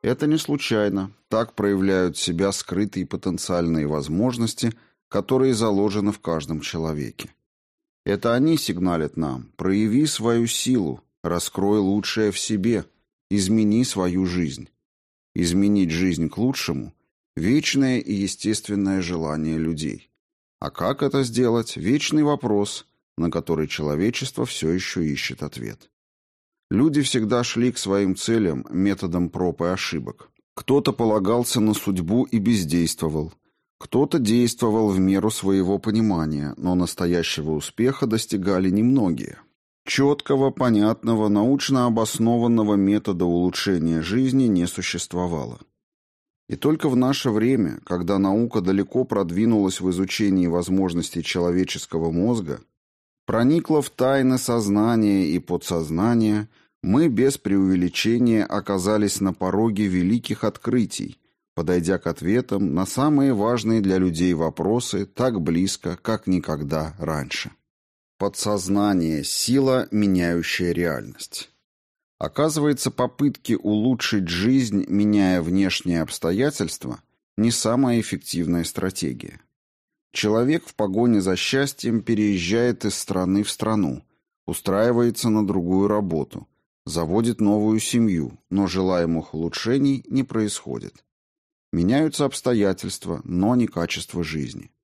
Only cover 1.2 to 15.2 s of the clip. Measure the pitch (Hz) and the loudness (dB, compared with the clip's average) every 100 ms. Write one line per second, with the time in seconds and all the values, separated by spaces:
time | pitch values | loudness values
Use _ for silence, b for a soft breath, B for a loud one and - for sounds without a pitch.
1.2 | _ 110 113 - 101 98 95 95 90 76 | _ -2 -2 -2 0 2 2 2 2 -2
2.2 | - 85 98 95 - 90 104 - 90 92 | -4 0 0 -2 -6 -2 -2 -4 -6 -6
3.2 | 98 87 - 87 85 80 73 76 71 82 | -6 -6 -2 -2 0 0 0 -2 -2 -2
4.2 | 120 120 113 - 120 107 b b _ 107 | 0 0 -4 -2 -4 -4 b b _ -6
5.2 | 98 131 135 117 113 98 104 101 101 104 | 0 2 2 2 2 2 2 0 -2 -2
6.2 | - 82 73 78 - 85 80 76 64 - | -4 -4 -4 -8 -6 -6 -4 -4 -8 -10
7.2 | - _ _ _ _ _ _ _ - 101 | -18 _ _ _ _ _ _ _ -4 -2
8.2 | 117 120 151 160 - 90 90 82 76 - | 0 2 2 2 -2 -2 0 0 -2 -4
9.2 | 78 65 58 _ 90 98 110 120 151 - | -6 -6 -12 _ -2 0 2 2 0 -2
10.2 | 113 117 117 - 123 127 82 64 _ _ | 0 0 0 -2 0 0 0 -6 _ _
11.2 | 82 87 - - 98 107 95 104 98 - | -4 -4 -4 -2 2 2 2 0 -2 0
12.2 | 107 98 - 107 101 110 - _ _ _ | 0 0 -4 -2 0 -2 -4 _ _ _
13.2 | _ 101 92 113 107 110 131 101 90 90 | _ -2 2 2 4 2 0 0 0 0
14.2 | 92 90 80 65 - _ _ _ _ _ | 0 0 -2 -4 -16 _ _ _ _ _